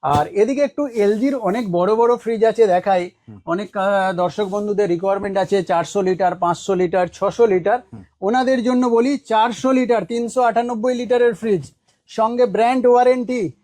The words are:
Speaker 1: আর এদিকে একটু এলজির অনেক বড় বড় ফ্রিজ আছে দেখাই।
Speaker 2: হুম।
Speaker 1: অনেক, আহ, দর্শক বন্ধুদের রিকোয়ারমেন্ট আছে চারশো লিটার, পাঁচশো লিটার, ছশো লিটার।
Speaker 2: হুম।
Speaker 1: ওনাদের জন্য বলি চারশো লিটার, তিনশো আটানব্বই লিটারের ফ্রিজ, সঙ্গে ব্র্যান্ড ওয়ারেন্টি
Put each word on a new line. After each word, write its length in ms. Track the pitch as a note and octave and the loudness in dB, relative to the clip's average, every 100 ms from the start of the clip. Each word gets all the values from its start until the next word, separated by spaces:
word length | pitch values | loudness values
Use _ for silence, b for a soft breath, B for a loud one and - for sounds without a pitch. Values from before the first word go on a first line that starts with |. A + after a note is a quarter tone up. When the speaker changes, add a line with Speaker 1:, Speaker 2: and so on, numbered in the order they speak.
Speaker 1:
আর 260 | D3 D3 D3+ | 0 -2 0
এদিকে 340 | F#3+ A3+ C4+ | 0 0 0
একটু 260 | C#4+ - D4 | -2 -2 -6
এলজির 480 | A#3 G3+ G#3+ C4 C4+ | 0 0 2 0 -2
অনেক 360 | G#3 G#3+ A3+ | -2 -2 -2
বড় 240 | F3 F#3 A3 | 0 0 2
বড় 220 | A#3 A#3+ | 2 0
ফ্রিজ 280 | - A3+ A3 | -2 0 0
আছে 220 | G#3+ A3 | 4 4
দেখাই। 420 | F3+ F3+ F#3 F3+ _ - | 4 2 0 -2 _ -20
Speaker 2:
হুম। 100 | G#2 - | -18 -6
Speaker 1:
অনেক, 320 | E3+ G3+ G#3 | -6 -6 -4
আহ, 360 | G3 G3+ F#3+ | 0 0 0
দর্শক 320 | F3+ F3+ - G3+ | 0 -2 -2 -4
বন্ধুদের 440 | G3+ G#3 G3+ G#3 | -4 -4 -2 0
রিকোয়ারমেন্ট 480 | E3+ G3 G3 G3+ G3 | 0 -2 -2 -2 -4
আছে 260 | F#3 G3 | 0 -2
চারশো 380 | F3 F3 E3 G3 | 0 -2 0 -2
লিটার, 340 | F#3 F3+ F#3 F3+ | -2 0 0 0
পাঁচশো 400 | F3 E3+ - F3 | -2 -2 -2 0
লিটার, 320 | F3+ F#3 F3+ | 0 0 -2
ছশো 380 | - G3 G#3 A#3 | -2 -4 2 2
লিটার। 340 | F#3 F3 B3 - | 4 0 -2 -4
Speaker 2:
হুম। 100 | A2 F#2 _ | -20 -20 _
Speaker 1:
ওনাদের 420 | F#3+ B3 B3+ C4 | -2 0 0 0
জন্য 240 | A#3 B3 B3+ | 0 0 2
বলি 300 | A#3 A#3+ C#4+ | 2 2 -2
চারশো 540 | - A3 A#3 A3 B3+ | -2 0 0 0 0
লিটার, 340 | C4 B3 A#3 F3+ | 0 2 0 -2
তিনশো 360 | A#3 A#3 B3+ | -6 -4 0
আটানব্বই 520 | A#3+ A3+ A#3+ A#3+ A#3+ | 2 2 -2 -2 -2
লিটারের 400 | B3 A#3+ B3 A#3+ | -2 0 2 2
ফ্রিজ, 380 | F#3 A3+ F#3+ C3+ _ _ _ _ | 0 -2 -2 -4 _ _ _ _
সঙ্গে 380 | - A3+ A#3+ B3 | -2 -2 2 0
ব্র্যান্ড 400 | F#3+ A#3 B3+ A#3+ | 2 0 2 4
ওয়ারেন্টি 680 | A#3+ B3 B3+ A#3+ B3+ F3 - | 4 4 2 0 -4 -4 -8